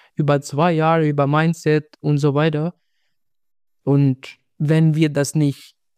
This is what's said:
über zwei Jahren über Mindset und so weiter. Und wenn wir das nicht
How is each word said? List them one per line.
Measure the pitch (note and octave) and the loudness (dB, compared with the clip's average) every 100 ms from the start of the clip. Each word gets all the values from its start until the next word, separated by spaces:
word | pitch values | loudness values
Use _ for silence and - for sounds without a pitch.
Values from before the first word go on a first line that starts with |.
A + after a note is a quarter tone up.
| _ - | _ -4
über | D3 C#3+ | 0 0
zwei | C#3+ C#3 F3 | -2 -2 0
Jahren | D#3+ D#3 E3 D#3 | 2 2 2 0
über | C#3+ C#3 | 0 0
Mindset | D3+ D#3+ E3 D#3 D3+ D3+ _ | 0 0 -2 0 -2 -2 _
und | D3+ D3 | -4 0
so | D3 | 0
weiter. | C#3 D#3+ D3+ E3 - _ _ _ _ _ _ _ _ _ _ | 0 0 -2 -6 -8 _ _ _ _ _ _ _ _ _ _
Und | - C#3+ C#3 C3 - - _ - | 0 2 2 0 -8 -20 _ -6
wenn | D3 D#3+ D#3+ D3+ | -2 2 2 2
wir | D#3 | 0
das | C#3+ C#3+ D#3 | -2 -2 0
nicht | D3 C3+ - _ _ | -2 -2 -12 _ _